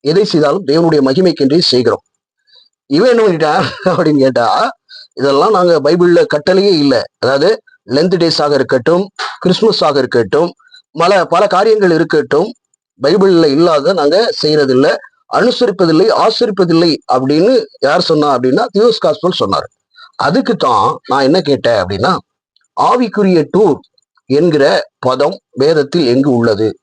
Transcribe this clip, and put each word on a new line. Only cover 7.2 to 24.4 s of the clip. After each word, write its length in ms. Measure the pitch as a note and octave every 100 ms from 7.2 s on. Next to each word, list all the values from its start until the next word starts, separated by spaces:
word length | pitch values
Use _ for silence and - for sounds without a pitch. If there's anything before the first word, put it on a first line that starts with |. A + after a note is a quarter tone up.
| A#2+ C#3 E3 A3 _ _ -
லென்த் 300 | B2+ F3+ F3+
டேஸாக 300 | E3 - D3
இருக்கட்டும், 560 | C#3+ B2+ C3+ A#2 F3 G3 - - - F3+
கிறிஸ்துமஸாக 500 | F3+ A3+ - D#3+ C#3
இருக்கட்டும், 560 | B2+ B2 G#2+ C#3+ E3 - _ _ _
பல, 340 | D#3 E3+ G3
பல 220 | D#3+ E3+ G3+
காரியங்கள் 440 | F#3 A3 G#3+ F#3+
இருக்கட்டும், 600 | D#3+ E3 D#3+ C#3 C#3+ G#3 A#3+ _ _ _ _
பைபிள்ல 420 | C3+ G3 G3 F3
இல்லாத 480 | D#3+ C#3 F3 D3+ C#3+
நாங்க 400 | F#3+ D3 F3 A3+ -
செய்யறதில்ல, 540 | D#3 D3+ C3+ B2+ D3 G#3+ - _ _
அனுசரிப்பதில்லை, 720 | C3 G#3+ - B3 F#3+ F3 D#3 A3
ஆசரிப்பதில்லை 840 | - F#3 A3+ B3 G3 F3 E3 E3+ D3 -
அப்படின்னு 520 | B2+ C3 D3+ G3 C4 F3+ -
யார் 200 | C3 E3
சொன்னா 380 | E3+ D#3 D3 C3
அப்படின்னா, 280 | B2+ C#3+ F3+ G3
தியோஸ் 200 | A#3 A3+
காஸ்பல் 420 | E3+ D3+ F3 -
சொன்னாரு. 240 | G#2+ D#2+ - _ _ _ - _
அதுக்கு 400 | C#3 G3+ B3+ G3+
தான் 400 | C#3 A2 G2 - -
நான் 140 | C3+
என்ன 180 | C3+ F3
கேட்டேன் 440 | D3 C3 A#2 A2+
அப்படின்னா, 320 | F#2 G2 B2+ F3 _ _ _ _ _ -
ஆவிக்குரிய 640 | D3+ B3 A#3+ G3+ G3+ F3 C#3+ F3+
டூர் 220 | G#3 C#3 _ _ _ _ _
என்கிற 640 | C3+